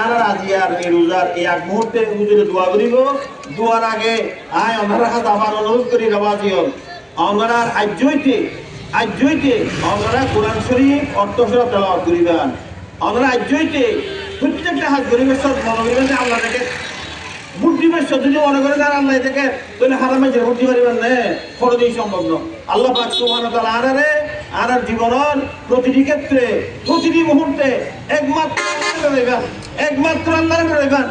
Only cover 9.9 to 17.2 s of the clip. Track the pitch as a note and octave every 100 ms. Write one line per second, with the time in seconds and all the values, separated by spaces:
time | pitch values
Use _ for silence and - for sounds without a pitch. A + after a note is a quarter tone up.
9.9 | G#3 A3 B3 C4+ G#3 G#3+ A3 A#3+ B3+ C#4
10.9 | C#4+ - G3 G3+ - A3+ A#3+ A#3+ G3 F#3+
11.9 | F3 E3+ E3+ E3+ D#3+ C3+ - - - -
12.9 | - C#3+ A#3 C4 A#3+ - D4 D#4+ D4 A#3
13.9 | E3+ - - - - D4+ - F4 C#4+ D4+
14.9 | C#4 A3+ A#3+ C4+ C4 C#4 A#3 A3+ A3+ A#3
15.9 | B3 C4+ C4 B3 A3+ A#3 B3 B3 - -
16.9 | - - -